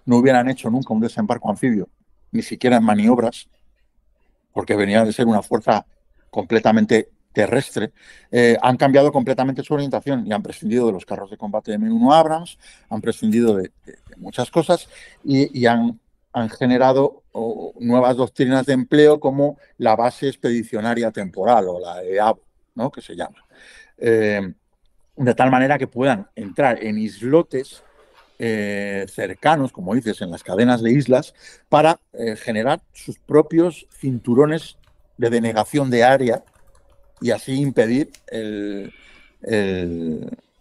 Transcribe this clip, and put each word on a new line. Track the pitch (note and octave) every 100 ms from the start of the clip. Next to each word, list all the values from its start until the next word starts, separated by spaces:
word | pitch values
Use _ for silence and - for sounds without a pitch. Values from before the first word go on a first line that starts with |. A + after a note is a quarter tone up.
no | - A#2+
hubieran | C3+ B2+ B2+
hecho | C3 A#2+
nunca | B2+ C3
un | A2
desembarco | A#2 - G#2 A#2+ A2
anfibio, | G2 C3 G#2+ F2+ _ _ _ _
ni | A#2
siquiera | - A2 B2 A#2+
en |
maniobras, | A2 G#2 A2 A#2+ A2+ - - _ _ _ _ _ _ _ _ _ _
porque | - - G#2
venía | G2 G#2+
de | A2
ser | G#2+ A#2
una | G#2
fuerza | - A#2+ - G#2 - _ _ _ _
completamente | G#2+ - A2+ A2+ A2 G#2+ A2+ - _ _
terrestre, | - G#2 A#2+ - - A2 _ - - _
eh, | A#2+ A#2+ A2+
han | B2 B2+
cambiado | C#3 C#3 D3
completamente | C#3 B2 B2+ C3 C3
su | A#2
orientación | D3 C#3+ A#2+ C3 C3 G#2
y |
han | G#2
prescindido | - - G#2+ A#2+ A#2
de |
los | F#2
carros | - F#2+ G2
de | G#2
combate | G#2+ G#2+ A2+
M | G#2 A2
uno | A2+ B2
Abrams, | D#3+ D#3 D#3+ E3+ - - _ _
han | G#2+
prescindido | A#2 - A2 A2+ A#2
de, | G2+ F2+ _
de, | -
de | - - -
muchas | - - B2
cosas | E3 D#3 E3+ - - - _
y, | C#3+ C3+ C#3+ C3
y | A#2
han, | A#2 A#2 A2+ _ _ _
han | A#2+ A2
generado, | - B2 B2 B2+ C3+ C#3+ - _
o, | G#2 A2+ G#2+ E2+ -
nuevas | A#2+ B2 B2 B2
doctrinas | A#2+ - B2+ C3
de | C3
empleo | C3 B2 D3+ D3+ D3+
como | C3+ C#3 D3 C#3+ _ -
la | A#2+ A2
base | B2 - C#3
expedicionaria | - B2 A#2+ A2+ A2 A2+ A#2+ A2+
temporal | A2 F#2+ F#2+ G#2 A#2 F#2
o | F2+
la | F2 F2
eab, | F2+ G2 G#2+ - _ _ _
¿no? | - C3+
Que | -
se | -
llama. | F2 D#2+ _ _ _ - - - _
Eh, | A#2+ A2+ G#2 G2+ F#2 - _ _ _ _ _ -
de | B2
tal | A#2 C3
manera | C3 C3+ C#3+
que | B2+
puedan | A#2+ C3+ A2 -
entrar | - G2+ F2+ C#3 -
en | G#2+ G#2+
islotes, | G#2+ F2+ A#2+ D#3+ E3+ C3+ - - _ _ _ _ _ -
eh, | A#2 G#2+ G2+ G2+ G2+ G2 F#2+
cercanos, | - G2+ G2 D3 D#3+ C3
como | - F2+
dices, | A#2 A2+ F#2+
en | F2+
las | E2
cadenas | - F#2+ B2 A#2+
de | A2+
islas, | C#3 B2 B2+ - _ - - _
para, | D3+ D#3+ E3 _
eh, | - A2+
generar | G#2+ - G#2+ A2+ E3 _
sus | - - -
propios | - D3 D3+ E3 F3 D#3 -
cinturones | - C#3 A#2+ B2 A#2+ D3+ D#3+ - - _ _ _ -
de | A#2
denegación | A#2 A2+ A2 G#2+ C#3+ C3+
de | A#2+
área | B2 C3 B2 B2 - _ _ _ _ _ _ _
y | A#2+
así | G#2+ -
impedir | C3+ C#3+ A#2+ A2 B2+ D3+ - -
el, | A2+ G#2+ G#2 G#2 G2+ - - _ - _ _
el, | - G#2+ G2 F#2 F2 E2 E2 D#2 - - _ _